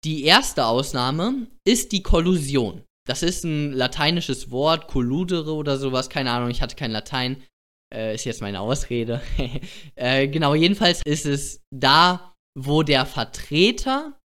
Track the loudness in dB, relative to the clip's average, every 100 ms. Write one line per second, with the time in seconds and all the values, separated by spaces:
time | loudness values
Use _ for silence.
0 | -4 -2 6 4 4 0 2 2 0 -2
1 | -2 0 0 -2 -6 -2 2 2 2 -4
2 | 4 4 6 2 2 0 0 -4 -16 _
3 | -8 -2 -2 -2 -4 -2 -2 -2 -2 0
4 | 0 0 -2 -6 -4 -2 0 0 0 -2
5 | 0 0 -2 -2 -2 -4 -2 -2 0 -2
6 | -2 -4 -2 0 -2 -2 -4 -4 -6 -6
7 | -4 -4 -4 -6 -12 _ _ _ _ -8
8 | -6 -4 -6 -6 -6 -6 -4 -4 -2 -4
9 | -2 -4 -4 -4 -4 -6 -10 -16 -20 -6
10 | 0 2 2 2 2 4 4 4 2 2
11 | 0 -2 0 -4 -4 -12 _ -2 4 6
12 | 6 4 -6 _ _ -10 0 2 4 2
13 | 2 -4 -8 -8 -4 4 4 4 -2 -2
14 | -4 -14